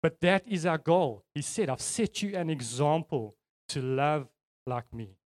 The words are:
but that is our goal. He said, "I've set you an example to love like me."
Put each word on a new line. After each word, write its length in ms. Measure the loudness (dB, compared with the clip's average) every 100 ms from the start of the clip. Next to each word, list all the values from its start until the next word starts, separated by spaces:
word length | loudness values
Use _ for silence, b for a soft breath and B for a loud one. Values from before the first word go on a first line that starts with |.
but 180 | 0 2
that 260 | 4 4 2
is 180 | 0 0
our 100 | 0
goal. 480 | 4 4 2 -4 _
He 80 | -8
said, 280 | -6 -2 -2
"I've 120 | -2
set 400 | -4 0 -2 0
you 160 | -4 -2
an 140 | -2
example 840 | -2 -4 0 2 2 0 -4 -4 _ _ _ -8
to 120 | -4
love 480 | -2 2 2 0 -4 _ _ _ -6
like 260 | -6 -8
me." 240 | -14 -14 -16